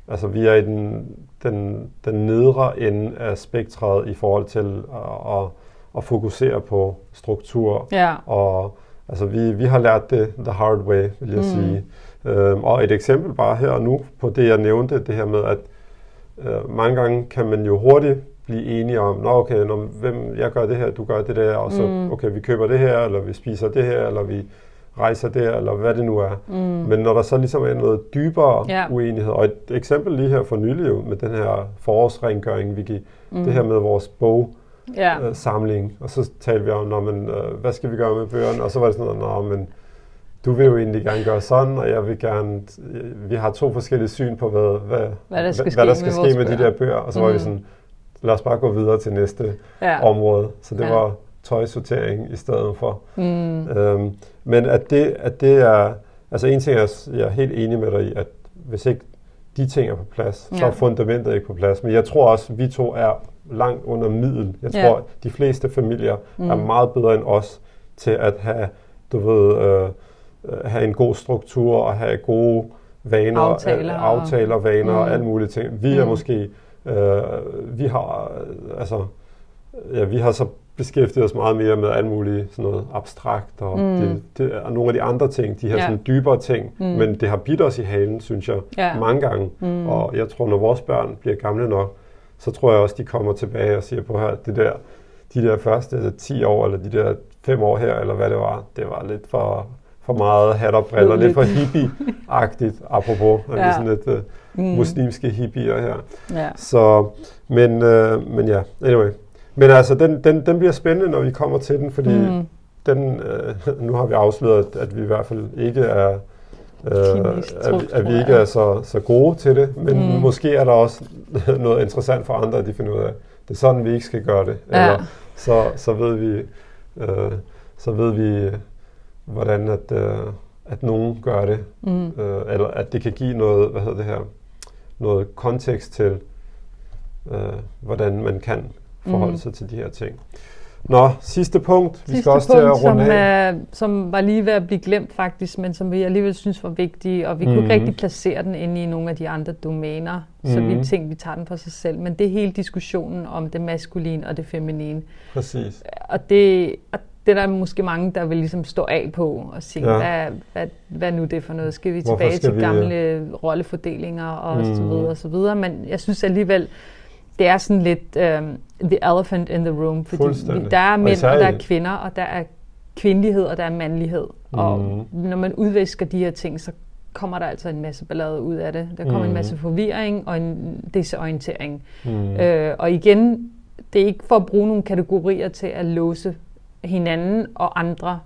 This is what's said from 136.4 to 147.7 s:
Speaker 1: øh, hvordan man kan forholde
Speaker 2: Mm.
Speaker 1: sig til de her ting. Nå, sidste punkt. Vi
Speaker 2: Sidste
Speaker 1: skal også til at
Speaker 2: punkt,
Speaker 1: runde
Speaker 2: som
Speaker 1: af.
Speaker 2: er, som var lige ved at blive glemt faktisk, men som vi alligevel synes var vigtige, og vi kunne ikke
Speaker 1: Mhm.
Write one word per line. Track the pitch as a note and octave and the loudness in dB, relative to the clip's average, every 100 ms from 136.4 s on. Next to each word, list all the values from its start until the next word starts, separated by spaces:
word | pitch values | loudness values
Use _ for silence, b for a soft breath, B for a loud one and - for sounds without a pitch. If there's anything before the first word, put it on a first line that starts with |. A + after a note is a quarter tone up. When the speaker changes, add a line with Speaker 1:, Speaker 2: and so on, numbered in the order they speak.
| b b b b b b b - - | b b b b b b b -12 -10
Speaker 1:
øh, | G#2 G2+ G2+ G#2+ - | -8 -8 -8 -12 -12
hvordan | G#2+ G#2+ G#2 G2+ | -6 -2 -2 -2
man | A2 G2 | -4 -4
kan | - A2 A#2 - - - | -4 -6 -8 -16 -20 -12
forholde | F#3 F#3 F3 | -2 0 0
Speaker 2:
Mm. | E3+ | -2
Speaker 1:
sig | B2 | -8
til | - - | -12 -12
de | A2+ | -10
her | G2+ | -10
ting. | - G#2+ - - b b b b b | -10 -12 -12 -18 b b b b b
Nå, | - B2+ C3 C3 | 4 6 6 4
sidste | - F3+ E3+ F3 | -4 -2 2 2
punkt. | E3 F#3 F3 - - | 4 4 4 -4 -6
Vi | |
Speaker 2:
Sidste | C3 | 0
Speaker 1:
skal | C#3+ | 4
også | C#3 - | 4 8
til | B3 | 8
at | C#3+ | 8
Speaker 2:
punkt, | A#3 | 6
Speaker 1:
runde | - G#3+ | 6 6
Speaker 2:
som | G#3+ | 6
Speaker 1:
af. | G#3 G3 G3 F#3+ | 6 6 4 2
Speaker 2:
er, | E3 - | -2 -8
som | - G#3+ G3+ F3+ | -4 -2 -2 -2
var | G3 | 0
lige | G3+ G#3+ G#3 | 2 2 2
ved | |
at | G#3 F3 | 0 0
blive | G3 | -4
glemt | F#3 G#3 - | 0 -2 -2
faktisk, | - F#3 - F3+ - | -4 -4 -4 -10 -6
men | F#3 | -6
som | E3 F#3 | -4 -2
vi | F#3 | -2
alligevel | F#3 F#3+ G3+ | 0 2 0
synes | F#3+ G3+ F#3 | -2 -4 -6
var | F3 | -6
vigtige, | E3 F3 - F#3 F3+ E3 | -4 -4 -4 -4 -2 -2
og | E3 | 0
vi | |
kunne | C#3 A#2+ | 2 4
ikke | |
Speaker 1:
Mhm. | A2 | 6